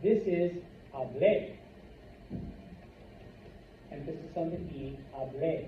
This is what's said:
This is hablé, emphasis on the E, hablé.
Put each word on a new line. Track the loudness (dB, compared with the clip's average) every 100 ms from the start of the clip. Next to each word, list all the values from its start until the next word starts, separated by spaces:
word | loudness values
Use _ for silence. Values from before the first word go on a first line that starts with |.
This | 8 6
is | 6 4 4 0 -10 -16 -12
hablé, | -6 -6 6 8 8 2 -10 -16 -18 -18 -18 -20 -20 -10 -8 -8 -10 -14 -18 -18 -20 -20 -18 -18 -18 -18 -18 -20 -20 -14
emphasis | -10 -8 -8 -6 -2
on | 0
the |
E, | 0 -6 -6 -8 -8 -12
hablé. | -6 -6 0 2 2